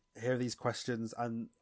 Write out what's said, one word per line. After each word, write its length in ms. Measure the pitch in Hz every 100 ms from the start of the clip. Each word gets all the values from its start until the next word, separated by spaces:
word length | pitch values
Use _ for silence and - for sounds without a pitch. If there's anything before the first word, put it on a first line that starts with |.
| _ -
"Here 140 | 117
are 40 | 127
these 180 | 123 -
questions," 580 | 123 113 - 117 113 -
and 320 | 120 113 117 -